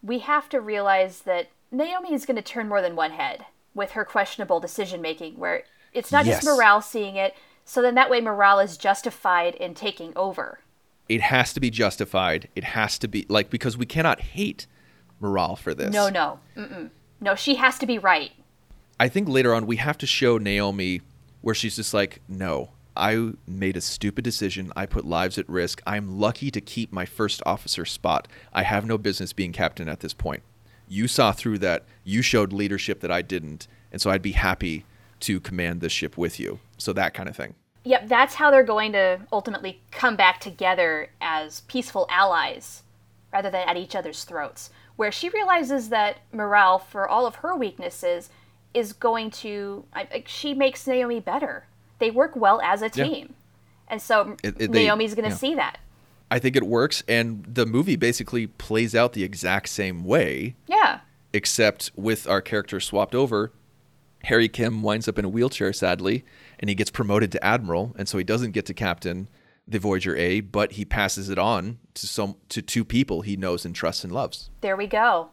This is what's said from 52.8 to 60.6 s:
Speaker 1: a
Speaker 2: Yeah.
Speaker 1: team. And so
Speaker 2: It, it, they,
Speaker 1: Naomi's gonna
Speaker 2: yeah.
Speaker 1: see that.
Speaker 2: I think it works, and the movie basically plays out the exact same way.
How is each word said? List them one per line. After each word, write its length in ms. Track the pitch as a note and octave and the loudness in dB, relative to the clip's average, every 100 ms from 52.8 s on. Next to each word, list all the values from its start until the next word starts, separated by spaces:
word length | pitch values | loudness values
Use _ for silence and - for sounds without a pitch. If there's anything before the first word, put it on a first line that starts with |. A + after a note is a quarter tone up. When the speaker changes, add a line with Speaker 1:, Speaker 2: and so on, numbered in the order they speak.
Speaker 1:
a 80 | A3 | 0
Speaker 2:
Yeah. 100 | - | -2
Speaker 1:
team. 300 | C#4 D#4+ - - _ _ _ _ _ | -2 -2 -10 -20 _ _ _ _ _
And 160 | G#3+ | -10
so 340 | - A3 G3+ G3+ | 2 2 2 -2
Speaker 2:
It, 140 | G#3 - | -6 -2
it, 120 | A3 | 2
they, 120 | A3 | 4
Speaker 1:
Naomi's 300 | G#3+ G#3+ A3 | 6 4 2
gonna 140 | G#3 G#3+ | -2 -4
Speaker 2:
yeah. 60 | |
Speaker 1:
see 200 | F#3 C4 | -2 -2
that. 240 | D#4 C#3 - - _ _ _ _ | 0 -2 -4 -18 _ _ _ _
Speaker 2:
I 80 | A#2+ | 0
think 180 | B2+ C3+ | 4 2
it 100 | G#2 | 2
works, 360 | A#2 C#3 - - | 2 2 0 0
and 360 | A#2 A#2 A2 G2 | 2 2 -4 -6
the 160 | A#2 | 0
movie 320 | A2+ A#2 F3+ C#3 | 2 2 2 2
basically 500 | A#2+ A#2+ A2 A#2+ A2+ | 2 0 -2 -4 -4
plays 460 | _ - A2 A#2 | _ -2 0 2
out 200 | A2+ B2 | 4 2
the 100 | A#2 | 2
exact 460 | F#2+ G2 F2+ G2 - | -6 -4 0 0 -2
same 340 | - G2 F2 | -4 -4 -4
way. 520 | F2+ C3+ F2 C2+ G2+ B2 | 2 2 2 -2 -6 -8